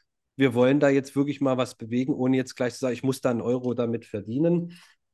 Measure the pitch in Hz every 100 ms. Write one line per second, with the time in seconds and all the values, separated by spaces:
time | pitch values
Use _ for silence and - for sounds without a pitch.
0 | _ _ _ - 135 120 127 143 143 139
1 | 135 139 143 139 135 127 120 - 113 120
2 | 131 131 127 131 127 - 123 - 127 120
3 | 135 131 131 117 117 127 123 117 117 117
4 | - 104 101 131 165 175 175 175 - _
5 | _